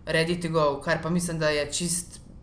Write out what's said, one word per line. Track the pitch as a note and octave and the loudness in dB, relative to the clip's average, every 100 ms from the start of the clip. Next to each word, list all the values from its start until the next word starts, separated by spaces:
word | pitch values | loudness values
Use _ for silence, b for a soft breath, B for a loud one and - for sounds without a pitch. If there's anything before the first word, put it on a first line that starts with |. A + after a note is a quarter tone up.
ready | - D#3+ E3 F3 | -2 2 2 0
to | E3+ | 0
go, | D#3+ D3 C#3 | 4 4 2
kar | E3+ D#3 | 0 -2
pa | D#3+ | 0
mislim, | F3+ F3 D#3+ | 0 0 0
da | D#3 | 2
je | D3 D3 | 2 0
čist | - F3 F3 - - - - | -2 -2 -2 -4 -12 -18 -16